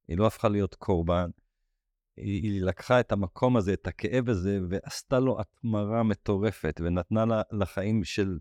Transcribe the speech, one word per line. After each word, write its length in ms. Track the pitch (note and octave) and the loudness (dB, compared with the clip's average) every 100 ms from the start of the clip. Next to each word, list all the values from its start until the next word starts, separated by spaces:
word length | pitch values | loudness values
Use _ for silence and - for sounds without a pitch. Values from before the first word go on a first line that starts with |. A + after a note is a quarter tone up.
| - | -6
היא 100 | F2 | 0
לא 80 | A2 | 0
הפכה 220 | - A2 | 2 0
להיות 260 | G2+ F#2+ | 0 -2
קורבן, 560 | - - F2+ E2+ F2 F2 - _ _ _ _ _ _ _ - | -4 0 0 2 2 0 -6 _ _ _ _ _ _ _ -12
היא, 260 | G2 G2+ | -6 -4
היא 200 | G#2+ G2+ | -2 -2
לקחה 380 | F#2 - - B2+ | -2 -2 2 2
את 120 | A#2 | 4
המקום 440 | G2+ F#2 - B2+ B2 | 0 -2 0 2 4
הזה, 160 | F#2 | 2
את 140 | F#2 F#2 | 0 -2
הכאב 420 | - G#2 B2+ A#2+ | -6 -2 0 0
הזה, 300 | G2+ F#2 G2+ F2+ | 0 0 -2 -2
ועשתה 520 | F#2+ - - - B2+ | -6 -6 -12 -2 0
לו 200 | C3 A2 | 0 -2
התמרה 600 | G#2+ _ A#2 G#2+ G#2 A2+ | -6 _ -2 -2 0 0
מטורפת, 800 | A2+ G2 - G2 G#2+ - D#2+ D2+ | 2 0 0 0 0 -2 -4 -2
ונתנה 400 | E2 F2 F2 A2 | -2 -2 0 0
לה, 180 | A2+ A2 - | 2 0 -2
לחיים 520 | G#2+ F#2+ - G2 A2 | -2 -4 -2 -2 -2
של, 340 | E2+ - G2 F2 | -2 -2 -2 -4